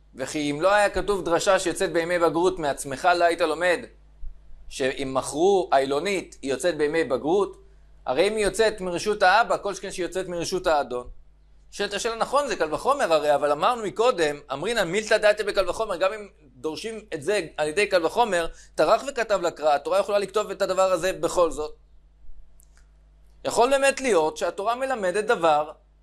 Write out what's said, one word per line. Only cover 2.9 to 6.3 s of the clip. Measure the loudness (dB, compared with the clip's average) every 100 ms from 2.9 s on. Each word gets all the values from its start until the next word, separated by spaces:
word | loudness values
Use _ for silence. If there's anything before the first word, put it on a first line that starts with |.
| -2 2 4
לא |
היית | 4 2
לומד | 0 0 0 0 -2 -20 -20 -12 -12 -12 -18 -18 -14
שאם | -4 -2 -2 -4
מכרו | -4 -4 0 2 2 4
העילונית | 2 2 0 0 -4 -6